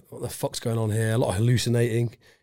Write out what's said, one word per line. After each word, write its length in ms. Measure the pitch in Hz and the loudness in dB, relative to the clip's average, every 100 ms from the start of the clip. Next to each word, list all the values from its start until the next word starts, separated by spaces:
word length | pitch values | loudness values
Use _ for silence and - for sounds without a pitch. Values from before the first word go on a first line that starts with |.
| - | -18
"What 100 | - | -12
the 80 | 120 | -10
fuck's 320 | - 143 - | -6 -6 -4
going 160 | 120 113 | -4 -2
on 140 | 110 | 0
here?" 220 | 107 113 | 0 0
A 60 | 113 | 0
lot 120 | 135 | 0
of 60 | 95 | 2
hallucinating. 760 | 120 123 - 117 120 113 117 - _ _ | 2 2 2 2 2 0 -2 -6 _ _